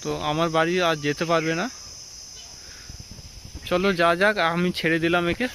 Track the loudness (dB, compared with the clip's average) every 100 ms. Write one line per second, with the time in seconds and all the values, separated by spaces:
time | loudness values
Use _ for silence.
0 | -4 -2 0 2 2 2 2 2 2 2
1 | 0 -2 2 2 2 0 -2 -6 -16 -16
2 | -16 -18 -18 -18 -18 -20 -18 -18 -16 -16
3 | -14 -16 -16 -16 -16 -14 -2 0 2 4
4 | 4 4 4 4 2 2 0 0 0 2
5 | 2 2 2 0 -2